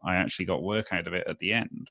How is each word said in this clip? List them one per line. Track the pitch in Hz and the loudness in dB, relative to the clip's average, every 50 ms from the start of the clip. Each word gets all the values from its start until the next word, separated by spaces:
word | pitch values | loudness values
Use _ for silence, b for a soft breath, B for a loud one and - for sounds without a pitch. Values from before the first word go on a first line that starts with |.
| - | 0
I | 90 90 | 2 4
actually | 92 76 - - - 90 | 4 4 2 0 -2 0
got | 92 90 67 | 0 0 0
work | 82 98 107 110 107 - | 2 2 0 0 0 0
out | 95 87 85 | -2 -2 -2
of | 87 90 | 0 -2
it | 90 - - | -2 -2 -2
at | - - | -4 -2
the | - 98 110 | 0 0 2
end. | 117 - - - - - - | 2 0 -2 -6 -12 -12 -10